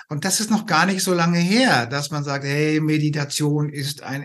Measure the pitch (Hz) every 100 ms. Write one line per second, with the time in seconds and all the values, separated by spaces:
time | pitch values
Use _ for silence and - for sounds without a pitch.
0 | - 151 190 185 214 214 220 156 180 190
1 | 190 175 165 170 175 220 262 139 117 143
2 | 143 151 143 139 139 143 151 156 156 156
3 | 151 147 139 - 147 151 147 147 135 -
4 | 104 139